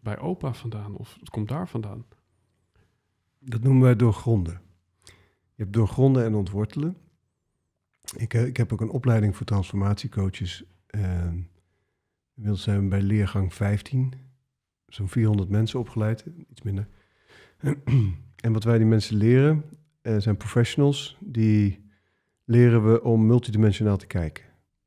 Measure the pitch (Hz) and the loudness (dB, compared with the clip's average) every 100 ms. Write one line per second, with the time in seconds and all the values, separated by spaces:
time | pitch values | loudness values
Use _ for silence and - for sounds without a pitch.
0 | 110 - 156 190 143 120 117 107 104 98 | -10 -8 -6 -6 -6 -8 -10 -10 -12 -12
1 | 117 - - - 104 139 180 123 107 107 | -16 -18 -14 -8 -6 -6 -8 -8 -10 -12
2 | 113 _ _ _ _ _ _ _ _ _ | -18 _ _ _ _ _ _ _ _ _
3 | _ _ _ _ 135 117 127 131 127 113 | _ _ _ _ -8 -2 4 6 6 6
4 | 120 104 - 113 82 87 - _ _ _ | 2 2 0 0 -2 -8 -18 _ _ _
5 | - _ _ _ _ _ 101 107 104 - | -20 _ _ _ _ _ -6 0 0 2
6 | 135 131 113 107 95 101 107 - 151 185 | 4 4 2 0 -2 -4 -4 -4 -6 -8
7 | _ _ _ _ _ _ _ _ _ _ | _ _ _ _ _ _ _ _ _ _
8 | - - 110 113 123 123 117 110 110 127 | -20 -12 -6 -2 -2 -2 -4 -4 -6 -4
9 | 123 113 104 92 - 101 92 101 98 101 | 0 2 0 -2 -2 -2 -2 -2 -2 -2
10 | 104 - 98 - 92 - - _ _ 107 | -6 -4 -4 -4 -10 -12 -18 _ _ -6
11 | 92 90 87 85 87 _ _ _ _ _ | -4 -4 -4 -6 -10 _ _ _ _ _
12 | _ _ _ - 104 98 - 101 98 98 | _ _ _ -10 -4 -4 -2 -2 0 0
13 | 98 107 98 101 92 - 101 101 - 127 | 0 0 0 -2 -4 -4 -2 -2 -2 -2
14 | 131 - - _ _ _ _ _ _ - | -2 -6 -18 _ _ _ _ _ _ -10
15 | 92 120 110 104 92 104 113 127 113 - | -6 0 0 0 0 0 -2 -4 -6 -4
16 | 107 110 - 170 - - 107 98 104 _ | -4 -4 -10 -20 -20 -14 -8 -6 -8 _
17 | _ _ _ - _ _ 143 - - 127 | _ _ _ -20 _ _ -6 -4 0 2
18 | 101 87 - _ 117 110 110 117 110 110 | 2 -2 -12 _ -2 0 2 4 4 2
19 | - 107 110 127 147 156 147 - _ _ | 0 0 4 4 4 2 -2 -16 _ _
20 | - 107 104 101 - 120 120 - 143 139 | -4 -2 0 -2 -2 0 0 2 2 0
21 | - - - 113 110 107 104 98 - _ | -6 -14 -10 0 2 4 2 -2 -12 _
22 | _ _ _ _ - 117 123 117 107 113 | _ _ _ _ 0 6 6 6 4 2
23 | 123 113 110 123 120 107 107 98 107 98 | 4 2 4 4 2 2 2 2 0 0
24 | - 92 80 - - _ _ _ | -2 -4 -4 -8 -20 _ _ _